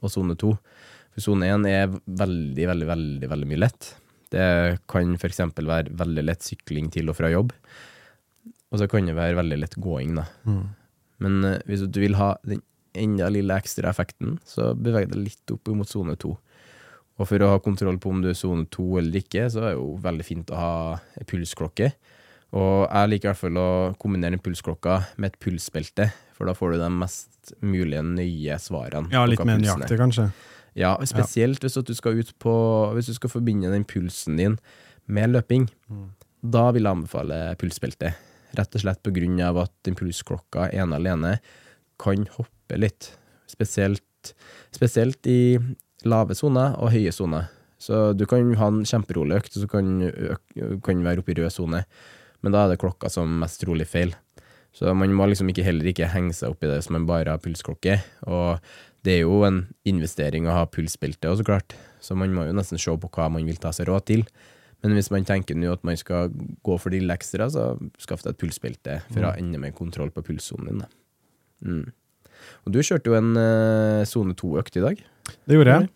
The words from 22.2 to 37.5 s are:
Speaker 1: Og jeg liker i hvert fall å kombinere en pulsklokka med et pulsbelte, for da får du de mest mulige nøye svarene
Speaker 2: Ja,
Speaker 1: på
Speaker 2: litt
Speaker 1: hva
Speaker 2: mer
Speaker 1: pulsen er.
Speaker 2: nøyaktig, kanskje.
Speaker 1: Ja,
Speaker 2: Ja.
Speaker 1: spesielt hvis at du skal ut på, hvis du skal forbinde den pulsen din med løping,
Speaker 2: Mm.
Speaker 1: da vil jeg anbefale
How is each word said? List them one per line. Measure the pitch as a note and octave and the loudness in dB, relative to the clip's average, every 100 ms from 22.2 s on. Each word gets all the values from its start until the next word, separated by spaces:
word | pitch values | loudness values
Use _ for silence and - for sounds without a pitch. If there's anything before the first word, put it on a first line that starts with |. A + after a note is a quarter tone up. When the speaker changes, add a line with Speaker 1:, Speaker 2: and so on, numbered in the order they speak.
| - _ _ | -20 _ _
Speaker 1:
Og | G2 F#2+ G2 | 0 2 4
jeg | G2 G2+ G#2 | 2 4 2
liker | G#2 G2+ | 2 0
i | |
hvert | F#2+ | -2
fall | F#2 E2+ | -2 0
å | F#2 F#2 F#2 F#2+ | 0 2 0 -2
kombinere | G#2 F#2+ F2 F2+ | -2 -2 0 -2
en | |
pulsklokka | F#2 F2 - E2+ E2+ F#2 F#2+ - | -4 -8 -6 -6 0 0 0 -4
med | G2 | -6
et | - | -4
pulsbelte, | - F2 - D#2+ D2+ - G#2 - _ _ | -6 -6 -6 -8 -8 0 0 0 _ _
for | - | -4
da | |
får | F#2 F2+ E2+ | -2 0 0
du | |
de | E2+ | 0
mest | F2+ F2+ - - _ - - | -2 -4 -6 -16 _ -20 -8
mulige | G#2 F#2+ F2 D2 D#2 | -2 0 0 -2 -2
nøye | F2 F2+ E2 D2 D2 | -2 -4 -4 -6 -6
svarene | - D#2+ B1 C#2+ E2 | -6 -8 -6 -6 -2
Speaker 2:
Ja, | B2+ A#2+ | 2 4
Speaker 1:
på | |
Speaker 2:
litt | A#2 | 4
Speaker 1:
hva | G2 | 2
Speaker 2:
mer | A2 | 2
Speaker 1:
pulsen | G#2+ | 2
er. | F2 | 0
Speaker 2:
nøyaktig, | C2 A2+ | 0 2
kanskje. | B2+ A#2 G#2+ F#2+ - - _ - | 2 4 0 -2 -14 -20 _ -2
Speaker 1:
Ja, | F#2 | 0
Speaker 2:
Ja. | F#2+ C3+ | 2 0
Speaker 1:
spesielt | A#2 A#2 - A#2 C3+ | 0 0 2 2 2
hvis | C3+ B2+ | -4 -4
at | B2 | -4
du | A#2 | -4
skal | A#2 A2+ | -2 0
ut | A2+ - | -2 -4
på, | A#2 A2+ A2+ A2 G#2+ | 0 2 4 4 2
hvis | A2+ A#2+ | 0 -4
du | |
skal | A#2 A#2+ | -4 -6
forbinde | A#2+ A#2 G#2 F#2 | -2 0 0 0
den | G2+ | 0
pulsen | G#2 - F2+ - - D#2 | -2 -4 -4 -6 -4 0
din | F#2+ A2 _ - - _ - | 2 0 _ -20 -20 _ -4
med | G#2 A2+ | 0 2
løping, | B2 A2 B2 B2 _ _ | 2 2 2 2 _ _
Speaker 2:
Mm. | G#2 G2 G2 - _ | -14 -14 -18 -20 _
Speaker 1:
da | A#2 A#2 A#2+ | 0 4 4
vil | A#2+ | 4
jeg | G#2+ | 2
anbefale | F2+ D#2 - D#2 D#2 E2 | 0 -2 -6 -6 -4 -6